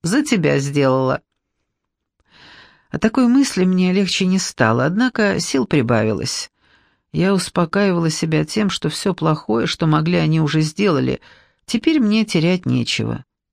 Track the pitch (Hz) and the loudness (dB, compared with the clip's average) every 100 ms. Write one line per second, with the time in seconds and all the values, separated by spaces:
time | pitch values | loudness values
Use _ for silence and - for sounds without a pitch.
0 | 165 247 302 214 147 143 139 143 135 131 | -2 0 0 0 2 0 0 0 2 2
1 | 131 135 - _ _ _ _ _ _ _ | 0 -4 -8 _ _ _ _ _ _ _
2 | _ _ _ _ - - - _ _ - | _ _ _ _ -20 -20 -20 _ _ -2
3 | 220 240 240 262 269 - 185 185 185 190 | -2 2 4 4 2 0 0 2 2 2
4 | 190 - 185 185 - - 113 117 139 190 | 0 0 0 0 -2 0 2 2 0 0
5 | 254 - 208 190 - 269 226 156 117 117 | 0 0 0 0 -2 -2 0 0 2 2
6 | 110 95 - - - _ _ _ _ _ | 0 -2 -6 -8 -12 _ _ _ _ _
7 | _ 156 185 196 - - 165 196 202 175 | _ -2 0 0 -2 -2 -2 0 0 2
8 | 165 156 165 156 156 220 208 - 151 - | 0 -2 -2 0 -2 -2 -2 -2 -6 -4
9 | 202 180 160 151 - 214 165 - 160 156 | -4 -2 -2 -2 -2 -2 -2 -2 0 2
10 | 160 175 156 160 151 156 156 - 202 139 | 2 0 2 2 0 0 -2 -2 0 0
11 | 127 127 - - _ _ - 220 - 311 | 0 -4 -10 -20 _ _ -6 -2 2 2
12 | 214 220 214 170 165 180 127 127 117 - | 2 2 0 0 2 0 0 -2 -2 -4
13 | 113 117 - _ _ | -4 -6 -10 _ _